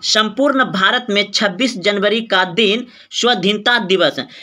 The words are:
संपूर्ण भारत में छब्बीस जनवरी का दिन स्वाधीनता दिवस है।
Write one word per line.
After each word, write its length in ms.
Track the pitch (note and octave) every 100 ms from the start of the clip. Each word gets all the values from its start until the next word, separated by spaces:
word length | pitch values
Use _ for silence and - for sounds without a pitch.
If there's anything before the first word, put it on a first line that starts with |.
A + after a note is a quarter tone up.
संपूर्ण 600 | - A3 G#3+ A3 C#4+ C4+
भारत 440 | G3+ F#3 F#3+ A#3+ A#3+
में 220 | G3+ G3
छब्बीस 460 | - G#3+ F3+ C4 G3+
जनवरी 440 | F3 G3+ G3+ A3+
का 220 | A3+ F#3+
दिन 440 | F#3 E3+ G#3+ A3 B3 - -
स्वाधीनता 680 | - A#3 A#3 F#3 G#3 A3+ A#3+
दिवस 400 | F#3 F#3+ D#3+ C3+
है। 80 | B2 -